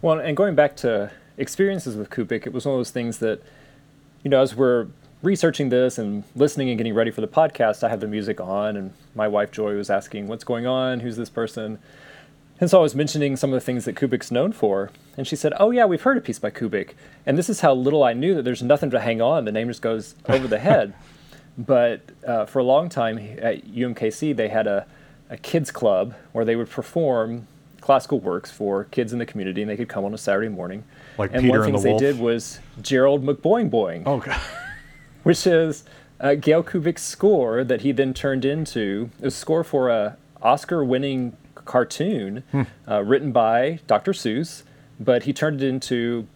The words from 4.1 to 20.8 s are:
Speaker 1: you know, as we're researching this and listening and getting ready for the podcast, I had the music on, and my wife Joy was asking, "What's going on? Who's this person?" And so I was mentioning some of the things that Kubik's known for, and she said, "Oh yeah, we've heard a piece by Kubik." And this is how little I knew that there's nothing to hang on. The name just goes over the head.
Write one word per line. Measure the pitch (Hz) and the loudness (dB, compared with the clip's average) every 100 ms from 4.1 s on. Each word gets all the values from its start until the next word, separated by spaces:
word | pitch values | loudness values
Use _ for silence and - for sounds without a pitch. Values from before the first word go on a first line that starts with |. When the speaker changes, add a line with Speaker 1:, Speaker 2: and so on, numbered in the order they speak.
| _ | _
Speaker 1:
you | 139 | 2
know, | 139 | 4
as | 131 117 | 4 2
we're | 131 120 113 - - - | 2 2 0 -12 -20 -6
researching | 160 196 165 - 139 | -2 2 2 2 2
this | 123 127 - | 4 2 0
and | 107 104 101 | -6 -6 -8
listening | 120 147 143 131 | 2 2 2 -2
and | 117 | -2
getting | 113 | 0
ready | 110 113 | 0 0
for | 110 | 0
the | 110 | -2
podcast, | - 156 - 113 107 | 2 2 4 0 2
I | 117 | -2
had | 110 | -2
the | 107 | -4
music | 107 101 104 | -4 -4 -6
on, | 90 98 104 104 | -4 -4 -2 -4
and | 95 - - | -10 -14 -18
my | - 107 | -4 0
wife | 104 104 | 0 -2
Joy | - 107 104 | -2 -4 -4
was | 101 | -2
asking, | 101 - 107 101 | -2 -2 -10 -10
"What's | 113 - | -10 -4
going | 117 120 | -4 -2
on? | 131 131 127 | -2 -2 -4
Who's | 120 110 | -6 -8
this | 113 | -8
person?" | - 113 - 107 107 - - - - - _ _ - | -6 -6 -6 -10 -10 -16 -20 -20 -20 -20 _ _ -2
And | 175 | 4
so | 185 | 6
I | |
was | 156 123 | 6 2
mentioning | 151 151 143 135 | -2 0 -2 0
some | 147 | 0
of | 131 | -2
the | - | -2
things | 123 | -4
that | 117 104 | -4 -2
Kubik's | 135 120 - | -2 -2 -2
known | 120 170 | 0 0
for, | 220 107 98 101 - - - | 0 0 0 -4 -10 -20 -12
and | 135 | -8
she | 147 | -2
said, | 151 147 | -2 2
"Oh | 208 | 2
yeah, | 247 | 6
we've | 220 170 | 4 4
heard | 254 269 | 2 0
a | |
piece | - 113 | -2 -6
by | 107 | -6
Kubik." | - 113 98 92 - - - - | -4 -4 -2 -4 -12 -20 -12 -2
And | 139 | 0
this | 180 | 0
is | 208 | 2
how | 160 | 4
little | 131 127 151 | 4 4 4
I | 131 | 4
knew | 117 156 180 | 2 0 0
that | |
there's | 123 120 | 0 -4
nothing | 123 143 151 | 2 2 4
to | 123 | 0
hang | 113 113 | 0 0
on. | 117 156 | 2 2
The | 113 | 0
name | 107 117 | -4 -4
just | 113 | -4
goes | 113 113 101 - - | -4 -4 -6 -16 0
over | 131 131 | 0 2
the | 107 | -2
head. | 143 202 | 4 2